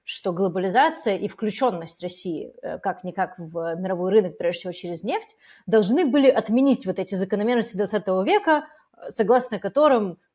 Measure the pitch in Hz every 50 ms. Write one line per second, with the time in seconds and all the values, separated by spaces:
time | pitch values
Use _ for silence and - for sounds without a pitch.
0 | _ - - - - 196 170 170 196 185 160 185 180 190 190 247 294 320 320 -
1 | - 220 196 180 202 202 - - 226 214 190 - 262 247 196 170 160 160 - -
2 | 175 175 - - - 185 160 143 - - - - - - 165 - - 196 180 -
3 | - 180 175 196 185 - - - 170 160 165 170 165 170 165 175 185 185 190 175
4 | 185 185 202 220 190 175 - - 175 170 175 - - 185 175 - - 170 170 160
5 | 190 220 339 440 - - - _ _ - - _ _ - 214 220 202 180 247 349
6 | 359 254 226 294 269 262 - - - - 220 254 269 277 247 - - 185 180 190
7 | 185 - 202 185 190 190 220 202 208 233 247 233 214 - - 185 208 185 214 208
8 | - 196 185 185 196 269 392 415 403 330 311 302 311 - _ _ _ _ _ _
9 | - - - - 214 185 247 247 247 - 226 202 - 190 - 285 302 294 254 226
10 | 208 185 165 - _ _